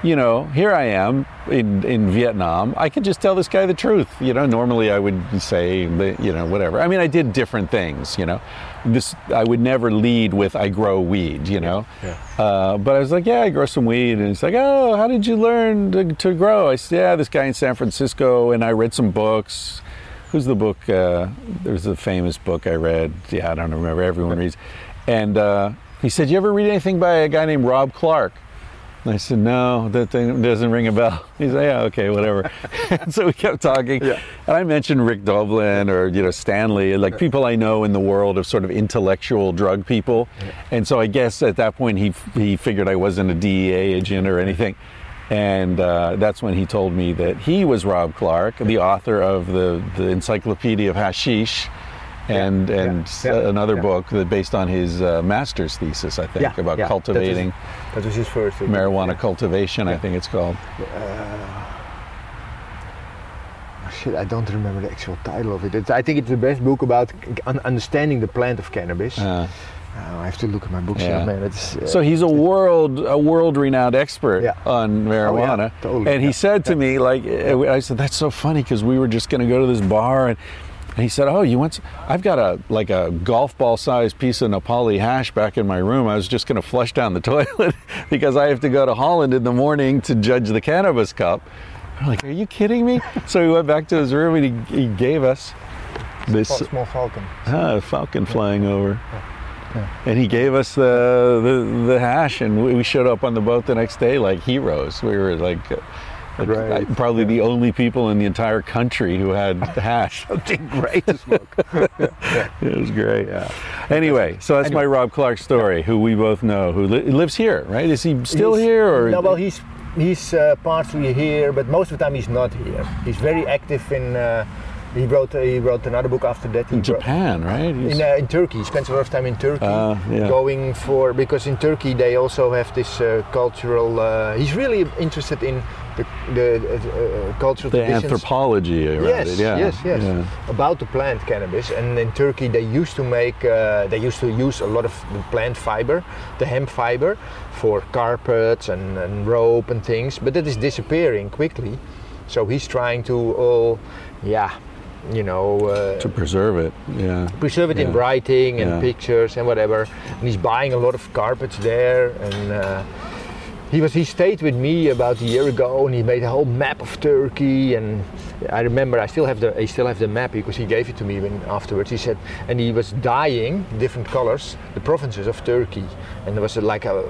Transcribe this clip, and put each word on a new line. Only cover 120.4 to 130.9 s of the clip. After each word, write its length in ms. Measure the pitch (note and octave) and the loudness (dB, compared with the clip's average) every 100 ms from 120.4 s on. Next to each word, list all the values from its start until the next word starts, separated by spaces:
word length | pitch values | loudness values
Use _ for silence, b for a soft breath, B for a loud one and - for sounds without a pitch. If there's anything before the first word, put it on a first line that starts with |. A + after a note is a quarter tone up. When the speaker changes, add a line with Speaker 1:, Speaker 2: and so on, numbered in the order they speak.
| D3+ D3 | 4 4
Speaker 2:
partially 500 | E3 D#3+ D#3 D3+ C#3 | 2 0 -2 -2 0
here, 360 | B2+ D3+ D3+ C#3+ | 0 0 2 2
but 140 | C3+ B2+ | 0 0
most 220 | D#3 F#3 | 0 0
of 60 | D3 | -2
the 60 | |
time 100 | D3+ | -2
he's 140 | C#3 A2 | -2 -2
not 240 | A#2+ B2 | -2 -2
here. 300 | - - - - - | -4 -6 -6 -6 -6
He's 120 | - G2+ | -4 -2
very 300 | C#3 D#3+ D3+ | 0 0 0
active 440 | C#3+ - C#3+ - | -2 -2 -6 -2
in, 260 | C#3 B2+ B2 | -4 -2 -2
uh, 280 | A#2+ A2+ G2+ B B B - | 0 -2 -4 B B B -8
he 120 | B2 B2+ | -2 2
wrote, 260 | C3+ C3+ | 2 2
he 260 | D3 B2+ B2+ | 0 0 2
wrote 280 | A#2+ A#2+ A#2 | 2 0 0
another 220 | A#2+ B2+ | -2 0
book 140 | B2 | 0
after 240 | B2 A#2 B2 | 0 -2 -4
that. 180 | A#2 A#2 | -4 0
He 80 | |
Speaker 1:
In 60 | B2 | 0
Speaker 2:
wrote 40 | |
Speaker 1:
Japan, 580 | G2+ A#2 - D3+ F3+ F2 | 0 0 0 0 0 0
right? 300 | E2 A2+ E3 | -2 -2 -2
He's 240 | C3 B2+ D3 | -2 0 2
Speaker 2:
In, 40 | |
uh, 140 | D3+ C#3+ | 4 2
in 100 | C3+ | 2
Turkey. 300 | D#3+ F3 A2+ | 2 0 -2
He 60 | |
spends 260 | G#2 C#3+ C3+ | -4 -4 0
a 20 | |
lot 80 | C3+ | -2
of 80 | B2+ | 0
time 140 | C3 B2+ | -2 -2
in 100 | A2+ | 0
Turkey, 280 | C3+ C#3+ | -2 0
Speaker 1:
Uh, 320 | A2 G#2+ A2 G#2 G2 | 0 2 2 0 0
yeah. 180 | A2 G#2 | 0 2
Speaker 2:
going 460 | C3 C3+ C3+ C3 | 4 2 0 -4
for, 380 | B2 - | -4 0